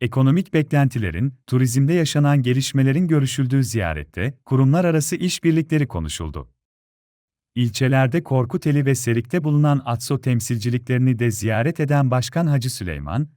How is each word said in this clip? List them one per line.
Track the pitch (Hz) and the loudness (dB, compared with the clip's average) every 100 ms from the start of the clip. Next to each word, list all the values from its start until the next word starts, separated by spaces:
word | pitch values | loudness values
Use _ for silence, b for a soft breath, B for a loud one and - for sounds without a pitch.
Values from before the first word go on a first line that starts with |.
Ekonomik | 123 - 131 160 - | -4 2 2 2 0
beklentilerin, | 160 151 147 135 123 101 80 135 131 - | -2 0 2 2 0 -4 -2 -4 -6 -2
turizmde | 127 127 123 139 | 0 2 2 2
yaşanan | 175 160 147 147 143 | 2 0 2 2 2
gelişmelerin | 123 127 135 139 135 135 180 | 2 0 0 0 2 2 2
görüşüldüğü | 156 131 - 131 135 | 2 0 -2 0 0
ziyarette, | 123 113 87 78 73 - 113 139 | 0 -2 -2 -4 -8 -6 -6 -6
kurumlar | - 131 135 156 | -2 2 4 4
arası | 175 160 151 175 | 2 0 0 -2
işbirlikleri | 180 - 165 160 156 156 143 | -2 -2 0 0 2 0 -2
konuşuldu. | 90 78 - 82 71 67 _ _ _ _ _ _ _ _ _ _ - | -4 -6 -6 -8 -10 -14 _ _ _ _ _ _ _ _ _ _ -4
İlçelerde | 120 - 131 131 131 165 | -2 0 0 2 2 0
Korkuteli | 165 131 123 185 156 147 139 | 0 0 0 -2 0 0 2
ve | |
Serik'te | 131 120 117 120 180 | 0 0 -2 -2 -2
bulunan | 151 147 147 143 | 0 2 2 2
ATSO | 123 117 - 139 | -2 -4 -2 -4
temsilciliklerini | 131 120 - 120 113 123 120 123 127 117 | 0 -2 -2 -4 -2 -4 -2 0 2 2
de | 120 | 0
ziyaret | 104 110 107 127 165 | -2 -2 0 0 -2
eden | 147 147 135 | 0 2 2
Başkan | 127 120 170 170 | 0 -2 -2 0
Hacı | 143 123 | 0 -2
Süleyman, | - 90 76 71 98 151 | -6 -6 -6 -4 -4 -4